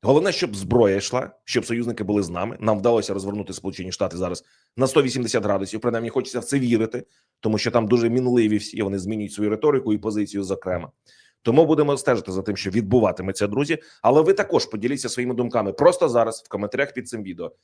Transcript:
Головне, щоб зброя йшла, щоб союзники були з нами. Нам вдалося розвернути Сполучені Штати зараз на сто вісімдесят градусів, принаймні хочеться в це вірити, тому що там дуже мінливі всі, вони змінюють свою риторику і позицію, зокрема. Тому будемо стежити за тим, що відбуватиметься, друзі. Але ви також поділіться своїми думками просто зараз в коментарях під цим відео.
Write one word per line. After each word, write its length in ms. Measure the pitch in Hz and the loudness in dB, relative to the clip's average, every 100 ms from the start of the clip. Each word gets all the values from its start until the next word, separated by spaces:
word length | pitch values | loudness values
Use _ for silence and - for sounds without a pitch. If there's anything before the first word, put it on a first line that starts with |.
Головне, 300 | - 143 190 | 6 4 4
щоб 240 | 170 156 101 | 0 -4 -4
зброя 400 | 95 117 107 98 | 0 4 4 4
йшла, 360 | - 123 - _ - | -2 -4 -6 _ -4
щоб 200 | 120 110 | -2 -2
союзники 380 | 120 120 117 | -4 -4 -4
були 200 | 98 104 | 0 0
з 60 | 90 | 0
нами. 280 | 87 101 - | -4 -6 -4
Нам 200 | 107 104 | 0 2
вдалося 340 | 110 117 104 | 2 2 0
розвернути 400 | 98 95 104 98 | -4 -4 -6 -8
Сполучені 380 | 92 98 95 92 | -8 -10 -8 -10
Штати 260 | 87 95 85 | -4 -4 -2
зараз 260 | 90 87 _ _ _ - | -6 -6 _ _ _ -2
на 100 | 131 | 2
сто 140 | 160 | 4
вісімдесят 420 | 135 127 117 120 | 2 0 -2 -2
градусів, 380 | 104 98 98 110 | 0 -2 -2 -4
принаймні 280 | 120 113 113 | -2 -2 -2
хочеться 300 | 131 - 123 | -4 -4 -8
в 40 | |
це 160 | 117 143 | -2 -2
вірити, 460 | 123 117 113 120 - _ _ _ | 2 2 2 -4 -12 _ _ _
тому 180 | 107 107 | -2 0
що 140 | 117 | 2
там 160 | 117 107 | 0 4
дуже 220 | 120 117 | 4 4
мінливі 480 | 120 123 123 110 104 | 2 2 4 4 2
всі, 240 | 101 - | -4 -4
вони 180 | 98 98 | -4 -4
змінюють 340 | 92 110 104 | -4 -6 -6
свою 160 | 104 104 | -4 -2
риторику 440 | 107 151 139 113 | 0 2 2 0
і 40 | 107 | -2
позицію, 460 | 107 107 101 101 | -2 -2 -4 -4
зокрема. 480 | 95 92 92 90 85 _ _ _ _ _ | -4 -6 -4 -6 -6 _ _ _ _ _
Тому 240 | - 131 160 | 2 6 6
будемо 320 | 156 147 139 | 4 2 2
стежити 340 | - 117 90 | 0 0 -2
за 100 | 92 | -6
тим, 160 | 95 98 | -4 -6
що 120 | 101 | -2
відбуватиметься, 800 | 98 101 123 104 87 92 95 104 | -2 2 4 4 0 -6 -2 -2
друзі. 300 | 104 147 156 - _ | -2 -2 -4 -6 _
Але 200 | 113 143 | 4 4
ви 120 | 160 | 4
також 320 | 196 196 165 - | 2 2 0 -2
поділіться 440 | 110 117 143 117 | -4 -4 -4 -6
своїми 240 | - 123 | -4 -4
думками 400 | 117 123 120 98 | -2 -2 0 -2
просто 360 | - 151 180 156 | 4 4 4 2
зараз 340 | 120 113 - - | 4 2 -2 -10
в 40 | |
коментарях 440 | 101 101 123 143 | -6 -4 -2 -4
під 160 | 127 120 | -4 -10
цим 140 | 117 | -10
відео. 280 | 95 87 82 _ | -10 -10 -12 _